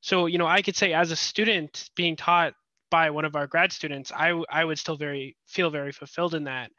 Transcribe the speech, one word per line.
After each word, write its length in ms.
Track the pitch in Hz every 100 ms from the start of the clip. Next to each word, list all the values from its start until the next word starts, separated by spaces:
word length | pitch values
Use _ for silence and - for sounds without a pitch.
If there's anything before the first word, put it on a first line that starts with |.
So, 240 | - 190 170
you 120 | 170
know, 100 | 170
I 140 | 180
could 140 | 202 185
say 180 | 196
as 180 | 160 170
a 40 | 160
student 720 | - - 214 208 151 - - -
being 200 | 175 160
taught 380 | - 175 165 - _ _ _
by 220 | 170 160
one 140 | 151 156
of 100 | 147
our 120 | 143
grad 240 | 131 190
students, 400 | - 160 139 131
I, 180 | - 156
w-, 160 | 170 165
I 160 | 151 165
would 140 | 156
still 180 | - 156
very, 400 | 147 139 135 - _
feel 220 | - 175
very 220 | 151 143
fulfilled 440 | 139 143 - 175 160
in 100 | 147
that. 260 | 131 117